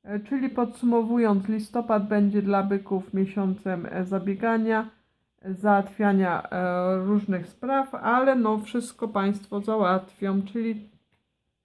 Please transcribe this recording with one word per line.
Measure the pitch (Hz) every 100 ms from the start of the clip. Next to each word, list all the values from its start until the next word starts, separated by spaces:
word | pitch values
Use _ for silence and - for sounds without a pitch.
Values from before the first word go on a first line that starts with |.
| -
E, | 202
czyli | 208 269 262
podsumowując, | - 233 - 240 233 226 240 226 196 196
listopad | 214 214 240 233 214 208
będzie | 208 202 208
dla | 196 196
byków | 196 196 196 190 185
miesiącem, | 190 190 208 196 190 196 180 -
e, | 185
zabiegania, | 180 190 185 196 226 226 220 220 220 _ _ _ _ _
e, | 190
załatwiania, | 185 208 202 196 - 208 196 185 170 -
e, | 180 180 180 180 185
różnych | 190 208 208 185 165
spraw, | - 254 277 269
ale, | - - 247 262
no, | 262 220 214
wszystko | 214 240 240 - 220
Państwo | 214 196 202 - 202
załatwią, | 202 220 185 185 190 - 196 196
czyli, | 196 233 226 214 - _ _ _ _ _ _ _